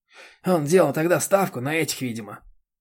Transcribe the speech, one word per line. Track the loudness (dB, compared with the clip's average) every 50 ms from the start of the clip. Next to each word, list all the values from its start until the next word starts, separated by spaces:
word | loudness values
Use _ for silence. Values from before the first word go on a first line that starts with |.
| _ _ _ -20 -20 -20 _ _ -2
«Он | 0 0 0 2
делал | 4 4 4 4 4
тогда | 2 0 0 0 0 0
ставку | 0 2 2 2 2 0 -4 -6
на | -6 -4 -2
этих, | -4 -4 -4 -4 -6
видимо. | -6 -6 -6 -8 -10 -14 -16 -18 _ -20 -20 _ _ _ _ _